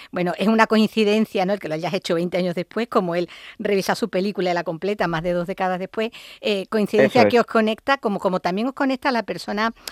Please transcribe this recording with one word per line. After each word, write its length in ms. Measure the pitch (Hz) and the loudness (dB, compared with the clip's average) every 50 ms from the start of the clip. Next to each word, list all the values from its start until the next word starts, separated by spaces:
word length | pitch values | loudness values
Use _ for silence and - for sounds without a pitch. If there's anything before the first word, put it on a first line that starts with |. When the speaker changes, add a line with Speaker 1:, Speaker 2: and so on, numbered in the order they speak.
| - - | -16 -8
Speaker 1:
bueno, 220 | - 180 175 180 160 - | -4 -2 -2 -2 -2 0
es 100 | - 220 | 2 4
una 180 | 226 220 220 | 4 6 4
coincidencia, 800 | - 226 220 220 208 - 220 214 202 208 220 220 - - 196 185 | 4 4 4 2 2 2 0 2 2 2 2 0 0 0 0 0
¿no? 60 | 185 | 0
El 80 | 208 190 | 0 -2
que 80 | - 156 | -4 -6
lo 60 | 156 | -6
hayas 200 | 160 170 160 175 | -4 -4 -2 -4
hecho 220 | 180 - - 175 | -4 -2 -2 -2
veinte 200 | 165 175 175 190 | 0 0 -2 -2
años 200 | 180 180 180 170 | -2 -2 -2 -2
después, 320 | 180 175 - - 214 240 - | -4 -6 -6 -4 -6 -4 0
como 260 | - 226 185 175 170 | 0 0 0 0 0
él 140 | 180 175 - - - - - - - | -2 -4 -4 -8 -14 -20 -18 -10 -6
revisa 340 | 208 208 208 190 - - 190 | -2 0 0 0 0 0 -2
su 140 | - 240 185 | -2 -2 -2
película 400 | - 185 190 208 190 - 180 180 | -2 -2 -2 -2 -2 -2 0 0
y 40 | 175 | 0
la 100 | 175 160 | -2 -2
completa 420 | 185 165 160 185 196 214 208 196 | -4 -6 -4 -4 -4 -2 -2 -2
más 160 | 170 170 160 | -2 -2 -2
de 100 | 170 180 | -2 -2
dos 140 | 175 175 170 | -2 -2 -2
décadas 320 | 185 185 - 190 185 185 175 | -4 -4 -4 -2 -2 -2 -4
después, 320 | 190 180 - 226 220 233 - - - - - - | -6 -6 -6 -4 -6 -6 -6 -12 -20 -20 -14 -6
eh, 260 | - 220 208 190 180 | -4 -2 -2 -2 -2
coincidencia 540 | - - 220 208 - - 208 214 208 - 247 | -2 -2 0 0 2 4 4 4 4 6 4
Speaker 2:
Eso 80 | 220 208 | 4 4
Speaker 1:
que 80 | 240 | 4
Speaker 2:
es. 40 | 233 | 2
Speaker 1:
os 40 | - | 2
conecta, 520 | - - 226 214 214 220 - - - 277 269 | 2 2 2 2 2 -2 -2 0 0 0 0
como, 200 | - 220 196 180 | 0 -2 -2 -2
como 220 | - 196 185 180 | -2 -2 -2 -2
también 260 | - 175 180 202 226 | -2 -2 -2 -2 -2
os 60 | 277 | -4
conecta 380 | 269 - 285 262 269 254 - 294 | -2 -2 -2 -2 -2 -2 -2 0
a 20 | |
la 100 | 254 226 | 0 0
persona 500 | 196 - 180 170 - - 202 208 220 233 - _ - - | -2 -4 -8 -8 -8 -6 -4 -2 -2 -2 -4 _ -14 -16